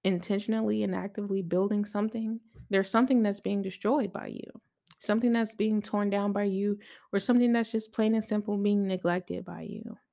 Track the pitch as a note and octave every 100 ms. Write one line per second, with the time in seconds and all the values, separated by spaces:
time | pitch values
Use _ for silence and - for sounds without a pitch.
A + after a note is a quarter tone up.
0 | F#3+ F3+ - G3+ G#3 A3 A3 G#3+ G#3 F3+
1 | G3 G3+ G3+ G3 E3+ F3 G3 G#3 G#3 G#3
2 | G#3+ A3+ A3 A3+ _ - - G3 F#3+ A3
3 | B3+ B3+ G#3 G3+ F#3+ G3+ F#3+ - G#3 C#4+
4 | G3+ - G#1 - - - _ _ - -
5 | - A3 B3 A#3 A3 - A3 G#3+ - G#3
6 | G3+ G3+ G3+ G3+ G3+ F#3+ G3+ G3+ - -
7 | _ G3 - B3 A#3+ A#3 A3+ A3 G#3+ -
8 | A3 A3 G#3+ G#3 G#3 G3+ G3+ G#3 G3 F#3
9 | F3+ F3+ - F3+ F#3 E3+ E3 - - -
10 | _